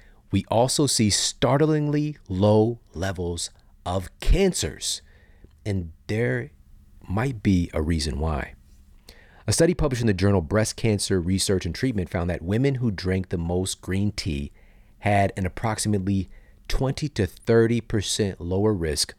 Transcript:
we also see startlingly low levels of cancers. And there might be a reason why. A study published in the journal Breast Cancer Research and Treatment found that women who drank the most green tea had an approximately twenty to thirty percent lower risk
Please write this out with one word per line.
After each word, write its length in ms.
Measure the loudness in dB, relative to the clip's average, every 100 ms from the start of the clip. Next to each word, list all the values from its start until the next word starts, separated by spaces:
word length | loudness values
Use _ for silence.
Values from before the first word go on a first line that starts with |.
| -20 -20 -4
we 160 | -2 0
also 340 | 2 2 2 2
see 240 | 2 2
startlingly 1080 | 2 -2 0 2 4 2 2 0 -2 -2 -8 -6
low 500 | 2 4 6 4 0 -10
levels 560 | -6 -6 -4 -4 -6 -8 -12 _ -12 -4
of 240 | -4 -6 -2
cancers. 840 | 4 4 4 0 -6 -6 -8 -8 -12 -20 -20 -20 -20 -12 -4
And 280 | -4 -4 -10 -6
there 460 | -2 -2 -2 -6 -16 -20 -20 -20 -18 -6
might 320 | -4 -2 -2
be 300 | 2 2 2
a 80 | -2
reason 380 | -2 -2 -2 -2
why. 340 | -2 -4 -6 -14 -20 -20 -20 -20 -20 -20 -20 -10 -2
A 60 |
study 200 | 2 2
published 280 | 2 0 0
in 60 | 0
the 60 |
journal 280 | 2 4 2
Breast 340 | 2 0 0 -2
Cancer 440 | 0 0 0 0
Research 460 | 0 0 0 0 -2
and 80 |
Treatment 360 | -4 -2 -2 -2
found 200 | -2 -2
that 140 | -4
women 320 | -2 0 2 0
who 160 | -2
drank 380 | -2 -2 -2 -2
the 80 | -4
most 420 | -2 -2 -2 -6
green 300 | -4 -2 -2
tea 400 | -4 -4 -4 -6 -12 -20 -20 -20 -6
had 340 | 0 2 2 -2
an 120 | -6
approximately 840 | -4 -4 -2 -2 0 0 0 -2 -10 -20 -20 -4
twenty 420 | -2 -2 -4 -6
to 160 | -2 -4
thirty 560 | -2 2 4 4 2
percent 580 | -2 -4 -2 -2 -2 -4
lower 340 | -4 0 2
risk 420 | 0 0 -2 -4